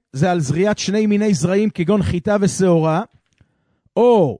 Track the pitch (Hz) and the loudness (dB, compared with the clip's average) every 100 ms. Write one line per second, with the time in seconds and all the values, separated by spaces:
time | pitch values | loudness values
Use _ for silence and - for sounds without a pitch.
0 | _ 135 180 175 135 156 202 208 - 208 | _ -2 -2 0 -2 -2 -2 -2 -2 0
1 | 214 208 214 160 170 202 214 - 165 214 | 0 0 0 -2 0 -2 -2 -2 -2 0
2 | - 175 208 208 196 - 185 165 160 160 | 0 -4 -2 0 0 0 2 2 0 -2
3 | 240 _ _ _ _ _ _ _ _ - | -6 _ _ _ _ _ _ _ _ 0
4 | 240 226 147 | 4 4 2